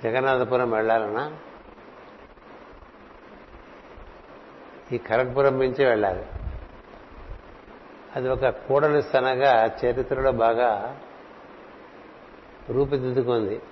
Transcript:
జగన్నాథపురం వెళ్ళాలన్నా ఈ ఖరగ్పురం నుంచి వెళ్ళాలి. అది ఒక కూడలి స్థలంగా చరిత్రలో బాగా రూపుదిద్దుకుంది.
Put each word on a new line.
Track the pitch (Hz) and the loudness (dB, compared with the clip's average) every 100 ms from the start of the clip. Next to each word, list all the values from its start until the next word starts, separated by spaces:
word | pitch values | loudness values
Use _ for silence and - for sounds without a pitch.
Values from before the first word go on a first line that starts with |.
జగన్నాథపురం | 117 123 135 131 120 127 123 | -2 0 0 0 2 0 0
వెళ్ళాలన్నా | 110 110 113 104 107 147 156 - - - - - - - - - - - - - - - - - - - - - - - - - - - - - - - - - - - | 0 2 0 0 -4 -6 -10 -18 -20 -20 -20 -20 -20 -20 -20 -20 -20 -20 -20 -20 -20 -20 -20 -20 -20 -20 -20 -20 -20 -20 -20 -20 -20 -20 -20 -20 -20 -20 -20 -20 -20 -8
ఈ | 123 | -8
ఖరగ్పురం | - 113 127 127 139 131 | 0 0 2 4 2 4
నుంచి | 131 123 135 | 0 2 2
వెళ్ళాలి. | 110 104 90 87 - - - - - - - - - - - - - - - - - - 143 | 4 2 -2 -8 -10 -10 -12 -16 -20 -20 -20 -20 -20 -16 -18 -18 -20 -20 -20 -20 -20 -12 -6
అది | 127 | -4
ఒక | 127 127 | 0 -2
కూడలి | - - 135 151 147 | -2 0 2 4 2
స్థలంగా | - 135 127 127 139 120 113 | 2 0 2 2 4 6 4
చరిత్రలో | - 123 120 127 131 135 | 0 -2 -2 -4 0 0
బాగా | 120 113 117 123 104 110 143 - - - - - - - - - - - - - - - - - | 2 2 4 2 0 -4 -12 -18 -20 -20 -20 -20 -20 -20 -20 -20 -20 -20 -20 -20 -20 -20 -20 -6
రూపుదిద్దుకుంది. | 123 139 139 127 127 123 120 101 110 - | -2 0 -2 -2 -2 0 0 -2 -6 -10